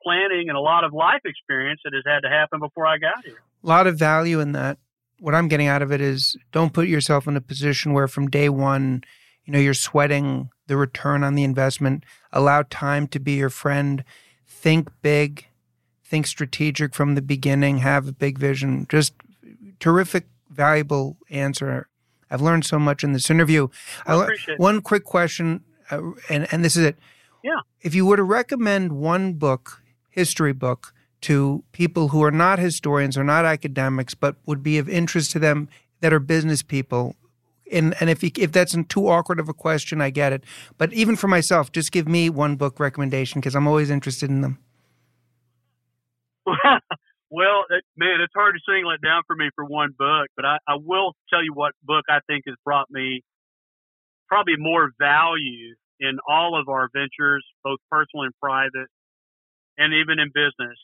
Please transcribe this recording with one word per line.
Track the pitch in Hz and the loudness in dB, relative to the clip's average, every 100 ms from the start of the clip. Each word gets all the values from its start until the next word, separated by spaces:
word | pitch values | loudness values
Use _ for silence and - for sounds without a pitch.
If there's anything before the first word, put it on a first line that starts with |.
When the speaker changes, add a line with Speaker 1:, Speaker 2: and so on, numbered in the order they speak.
Speaker 1:
planning | 175 175 196 180 170 | -2 0 0 0 -2
and | 143 | -2
a | |
lot | 147 170 | 2 2
of | 165 | 2
life | 151 170 269 | 0 2 2
experience | 185 143 - 135 135 151 | -2 -12 -6 -4 -2 -6
that | 147 | -6
has | 135 139 | -6 -2
had | 147 | -2
to | 135 | 0
happen | 151 156 156 | 0 0 -4
before | 147 - 160 | -8 -2 0
I | 156 | 0
got | 156 226 | -2 -6
here. | 208 117 _ _ | -10 -20 _ _
Speaker 2:
A | 165 | 2
lot | 170 185 | 4 4
of | 160 | 4
value | 156 156 165 160 | 2 2 2 0
in | 147 | -2
that. | 143 135 143 _ _ _ _ | -2 -4 -8 _ _ _ _
What | 160 | -2
I'm | 156 165 | 0 2
getting | 151 147 | 2 2
out | 143 | 0
of | 139 | 0
it | 139 | -2
is | 139 135 - - - | -2 -2 -2 -4 -4
don't | 160 165 | -2 0
put | - 175 | 0 0
yourself | 156 139 143 147 | 0 2 0 0
in | 143 | -4
a | |
position | 127 139 143 135 156 | -6 -4 -2 -2 0
where | 143 135 | 0 0
from | 143 139 | -2 -2
day | 143 143 | 2 2
one, | 135 139 135 135 127 - _ _ _ | 2 0 0 0 -4 -6 _ _ _
you | - | -2
know, | 143 | 2
you're | 139 | 2
sweating | 135 - 151 143 143 143 131 131 - - | 2 0 2 2 0 -2 -4 -8 -12 -4
the | 139 | -2
return | 139 - 143 143 | -2 -2 -2 0
on | 143 | 0
the | 143 | 2
investment. | 139 131 135 - 139 139 - - _ | 0 2 0 0 -2 -2 -6 -20 _
Allow | - 139 147 147 | 2 4 4 2
time | - 143 143 147 | -4 -2 -2 -2
to | 147 | -4
be | 135 | -2
your | 139 135 | -2 -2
friend. | - 143 143 143 139 131 - _ _ _ | -2 -2 0 0 -2 -6 -18 _ _ _
Think | - 160 160 156 - | -4 2 2 0 -4
big, | 147 147 147 147 - _ _ _ _ _ | 0 2 0 -4 -18 _ _ _ _ _
think | _ 156 147 | _ -4 -2
strategic | - 143 - 151 143 147 | -6 -8 -2 -4 -2 -4
from | - 143 | 0 0
the | 143 | 0
beginning, | 139 139 139 139 139 139 | 0 -2 0 2 2 2
have | 135 143 135 | 2 2 0
a | |
big | 135 139 135 | -4 -4 -2
vision. | 139 135 139 131 139 | -2 -2 -2 -4 0
Just | 156 147 - _ _ - - 202 190 | 2 2 -2 _ _ -20 -20 -20 -4
terrific, | 165 175 185 185 - _ _ | 2 2 2 -2 -6 _ _
valuable | 143 143 151 147 147 135 151 _ | 0 2 2 0 -2 -4 -8 _
answer. | 139 139 135 139 127 - _ _ _ _ | -6 -4 -4 -6 -6 -8 _ _ _ _
I've | 127 | -2
learned | 156 165 | 2 2
so | - 151 | 2 0
much | 147 143 | 0 0
in | 147 | -2
this | 135 - | -2 2
interview. | 160 156 156 135 - - - - | 4 4 4 0 -4 -18 -12 -2
Speaker 1:
I | |
Speaker 2:
I | |
le-, | 160 | 0
Speaker 1:
appreciate | 220 220 - | 0 -4 -8
it. | 156 | 0
Speaker 2:
one | 185 214 | 2 2
quick | - 208 | 0 -2
question, | - 180 170 - 165 170 - _ - | 0 0 0 -2 -4 -4 -8 _ -12
uh, | 147 156 - - | -10 -10 -12 -6
and, | 151 - | -4 -2
and | 160 | 0
this | 165 170 | 2 4
is | |
it. | 160 - _ _ _ _ | 2 0 _ _ _ _
Speaker 1:
Yeah. | 254 320 - _ | -4 -4 -6 _
Speaker 2:
If | 175 | -4
you | 170 | 2
were | 190 208 | 4 4
to | |
recommend | 190 220 240 262 220 196 185 | 2 0 0 -2 0 0 0
one | 143 156 175 190 | -2 -2 0 -2
book, | 160 147 127 - - _ _ _ | -2 0 0 -6 -20 _ _ _
history | - 180 - 151 | -2 -2 0 -2
book, | 135 127 123 - _ _ _ | 0 -4 -4 -10 _ _ _
to | - 143 139 143 - | 0 2 2 -2 -8
people | - 175 175 147 | -2 -2 0 0
who | 151 | 2
are | 151 | 2
not | 156 175 190 | 4 4 4
historians | 180 160 151 143 139 135 | 0 -2 -2 0 0 0
or | |
not | 139 156 165 | 2 2 2
academics, | 156 147 135 135 131 127 | 0 -4 -4 -2 -2 -6
but | - 143 151 - | -4 -4 -4 -6
would | 143 | -4
be | 143 151 | -2 -2
of | 143 | 0
interest | 175 170 175 147 | -2 -2 -2 -2
to | 165 | 0
them | 156 147 147 - _ _ | 2 0 -4 -12 _ _
that | 165 | 2
are | 156 | 2
business | 139 160 160 147 | 2 0 0 -2
people, | - 139 127 123 123 - _ _ _ _ - | -2 -6 -4 -4 -4 -8 _ _ _ _ -6
and, | 180 160 - | 0 0 2
and | 165 | 0
if | 160 | 0
you, | 175 - | -2 -2
if | 180 | 0
that's | 175 175 170 165 | 2 2 0 -2
too | 208 196 | 0 2
awkward | 170 170 170 | 2 0 -4
of | 156 | -6
a | |
question, | 151 165 156 - 156 | -6 -2 -2 -2 -4
I | 139 | -2
get | 139 143 | 0 0
it. | 135 - - - - | -2 -6 -20 -20 -4
But | 160 | -2
even | 226 220 226 | 2 2 2
for | 196 | 4
myself, | 180 156 175 143 | 2 4 2 2
just | 165 151 | -4 -2
give | 180 156 | -2 2
me | 170 165 | 2 2
one | 143 147 139 | 2 0 0
book | 139 - | -2 -2
recommendation | 143 131 135 135 127 143 | -4 -2 -2 -2 -2 -4
'cause | 131 | -2
I'm | 139 147 | 0 2
always | 151 147 | 2 2
interested | 143 135 127 139 | -2 -4 -6 -2
in | 135 | -2
them. | 135 131 _ _ _ _ _ _ _ _ _ _ _ _ _ _ _ _ _ _ - | -2 -6 _ _ _ _ _ _ _ _ _ _ _ _ _ _ _ _ _ _ -4
Speaker 1:
<laughs> | 175 - - - 175 _ _ _ | 2 4 4 0 -12 _ _ _
Well, | 160 190 202 190 | 0 2 2 0
it, | 180 - - | -4 -4 -4
man, | 180 175 | 0 0
it's | 170 | -2
hard | 196 208 180 | 2 0 0
to | - | -2
single | 190 175 | -2 -2
it | 156 151 | -2 0
down | 165 | 0
for | - 160 | 0 -4
me | 147 | -4
for | - | -6
one | 147 147 147 127 | -6 -4 -4 -2
book, | 139 156 143 | 0 2 0
but | - | -4
I, | 135 147 - | -2 -2 -2
I | 147 | -6
will | 151 185 190 - _ | -2 -2 -2 -6 _
tell | 175 | -2
you | 160 | 0
what | 143 147 - | -2 -4 -6
book | 143 151 143 | -4 -2 0
I | 147 - | -2 0
think | 147 135 | -6 -6
has | 123 | -10
brought | - 143 135 | -2 -2 -2
me | 135 131 127 - _ _ _ _ _ _ _ _ _ _ | -6 -6 -8 -12 _ _ _ _ _ _ _ _ _ _
probably | 202 190 151 | 0 0 -2
more | 156 165 147 120 | 0 0 0 0
value | 143 151 165 165 139 120 117 117 _ _ | 2 4 2 0 -6 -12 -18 -20 _ _
in | 135 135 143 | -6 -6 0
all | 151 170 160 | 0 2 -2
of | 139 | -2
our | 135 127 | -2 -2
ventures, | 139 139 - 147 143 - _ | -4 -6 -2 0 0 -4 _
both | 139 135 _ | -8 -8 _
personal | 156 151 151 | -2 -2 -4
and | 131 - | -8 -6
private, | 143 131 135 131 131 _ _ _ _ _ _ _ _ - | -4 -2 -2 -4 -12 _ _ _ _ _ _ _ _ 0
and | 151 | 2
even | 156 156 156 | 2 0 0
in | 147 | -2
business. | 143 143 - 120 120 | 0 -2 -2 -10 -10